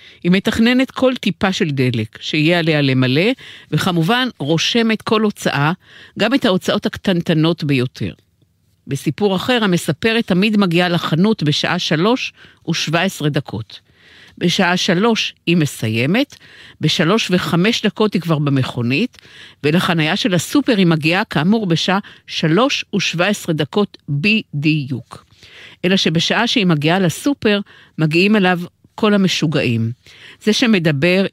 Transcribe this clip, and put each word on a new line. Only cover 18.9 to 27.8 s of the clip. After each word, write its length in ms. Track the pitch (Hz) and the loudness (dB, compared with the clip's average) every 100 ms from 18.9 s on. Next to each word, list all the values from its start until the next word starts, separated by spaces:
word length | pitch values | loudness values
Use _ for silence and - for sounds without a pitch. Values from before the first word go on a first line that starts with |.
| 143 247 - - - - - | -2 -4 -8 -20 -20 -20 -4
ולחניה 520 | 143 170 170 165 156 196 | 0 0 0 0 0 0
של 180 | 226 | 0
הסופר 440 | 175 - 294 269 202 | -2 0 -2 2 2
היא 100 | 170 | 4
מגיעה 360 | 156 156 185 220 | 2 0 0 -2
כאמור 400 | 151 170 226 196 | 0 2 2 0
בשעה 340 | 160 - 190 - - - | 0 0 -2 -4 -16 -12
שלוש 580 | - 160 175 269 - - 196 | -4 0 2 2 0 -6 -4
ושבע 320 | - 165 190 | -4 -2 0
עשרה 260 | 208 - | -2 -2
דקות 440 | 151 151 208 202 - - | -2 -2 -2 -2 -6 -6
בדיוק. 1160 | 143 202 220 - 143 151 156 131 117 - - _ _ - - - - 185 | -2 0 0 -2 -4 0 0 -2 -8 -10 -20 _ _ -20 -20 -20 -4 0
אלא 120 | 190 | 2
שבשעה 500 | 196 165 - 185 233 | 2 0 0 0 0
שהיא 180 | 233 185 | 0 2
מגיעה 340 | 151 151 190 | 2 2 2
לסופר, 600 | 175 - 285 277 220 202 - - | 0 -2 -4 -2 0 -2 -4 -16